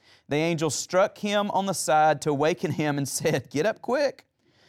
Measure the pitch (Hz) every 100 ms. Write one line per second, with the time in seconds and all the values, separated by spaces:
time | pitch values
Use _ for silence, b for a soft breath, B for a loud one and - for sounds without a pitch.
0 | b b b 147 165 160 160 - - 180
1 | 208 - 208 208 202 190 196 170 - 156
2 | 156 147 156 139 156 175 175 135 151 143
3 | 135 - 156 151 - 139 202 - - 277
4 | 285 - - _ b b